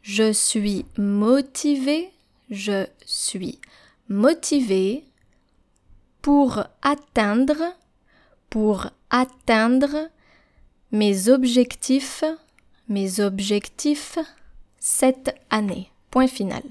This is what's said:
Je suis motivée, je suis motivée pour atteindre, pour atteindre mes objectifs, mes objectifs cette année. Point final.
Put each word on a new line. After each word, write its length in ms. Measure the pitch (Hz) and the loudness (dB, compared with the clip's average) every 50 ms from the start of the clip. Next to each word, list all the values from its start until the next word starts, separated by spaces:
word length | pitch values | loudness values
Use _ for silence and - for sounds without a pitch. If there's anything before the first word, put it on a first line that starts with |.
| _ | _
Je 280 | 208 196 208 220 220 | -6 0 2 2 2
suis 540 | 214 - - - - 220 202 208 202 185 - - - | 2 2 0 0 0 0 -2 0 -2 -4 -6 -8 -6
motivée, 1120 | - 202 202 202 202 208 226 254 277 269 - _ - - 294 294 269 262 277 294 320 349 381 _ _ _ _ _ _ _ _ | -4 -2 0 0 2 4 4 4 2 2 -2 _ -4 0 0 0 0 0 0 0 -2 -2 -8 _ _ _ _ _ _ _ _
je 340 | 214 196 196 208 202 196 190 - _ _ - | -12 -8 -4 -2 -2 -2 -4 -6 _ _ -12
suis 540 | - - - - - - 190 185 - - _ - _ _ - _ _ _ _ _ | -10 -8 -6 -6 -6 -6 -6 -8 -8 -10 _ -20 _ _ -20 _ _ _ _ _
motivée 960 | - 196 202 214 277 330 330 - - 311 285 254 208 190 190 190 196 226 294 320 _ _ _ _ _ _ _ _ _ _ _ _ _ _ _ _ _ - - _ _ _ _ | -6 0 4 4 4 4 2 -2 0 0 0 2 2 0 2 2 0 -2 -4 -8 _ _ _ _ _ _ _ _ _ _ _ _ _ _ _ _ _ -20 -20 _ _ _ _
pour 420 | - 285 285 285 285 254 226 220 - - _ _ - | 0 4 4 4 4 4 0 -4 -6 -8 _ _ -2
atteindre, 920 | 269 294 294 - _ _ 233 214 208 208 233 269 269 302 302 330 349 359 _ _ _ _ _ _ _ _ _ _ _ _ _ _ _ | -2 -2 -2 -6 _ _ 0 2 2 2 2 2 2 2 0 -2 -6 -6 _ _ _ _ _ _ _ _ _ _ _ _ _ _ _
pour 380 | - 220 214 214 208 185 - - _ _ _ _ | -4 0 0 0 0 0 -4 -10 _ _ _ _
atteindre 1000 | - 247 254 262 - _ _ - 226 220 220 233 254 262 277 285 285 302 311 330 _ _ _ _ _ _ _ _ _ _ - _ _ _ _ _ | 0 0 0 0 -4 _ _ 2 2 2 4 4 4 2 2 2 0 -4 -6 -8 _ _ _ _ _ _ _ _ _ _ -20 _ _ _ _ _
mes 360 | - 214 214 208 196 190 185 | -2 0 2 2 0 2 4
objectifs, 960 | 226 262 269 254 247 233 254 247 247 - - - - 262 277 269 - - - - 311 320 320 _ _ _ _ _ _ _ _ _ | 4 4 4 4 2 2 2 2 2 -2 -12 -2 0 0 0 0 -4 -6 -4 -4 -4 -4 -6 _ _ _ _ _ _ _ _ _
mes 320 | - 208 202 196 190 185 214 | -6 -4 -4 -4 -4 -2 -2
objectifs 1000 | 208 202 196 196 196 196 208 208 - - _ - - 294 294 294 - - - 339 320 - - _ - - - - - _ _ _ | -2 -2 -2 -4 -2 -2 -2 -2 -2 -6 _ -4 -2 0 0 -2 -4 -8 -6 -6 -6 -6 -10 _ -20 -20 -20 -20 -20 _ _ _
cette 560 | - - - - - 254 262 262 - 269 - - _ _ | -4 -4 0 2 2 2 2 0 -6 -10 -10 -10 _ _
année. 400 | - 214 208 196 - - 190 _ _ _ _ _ | -4 -2 -2 -4 -6 -8 -10 _ _ _ _ _
Point 160 | - 254 262 | 2 2 2
final. 360 | 254 - - 196 185 - - - - | 2 0 -4 -6 -6 -6 -8 -12 -14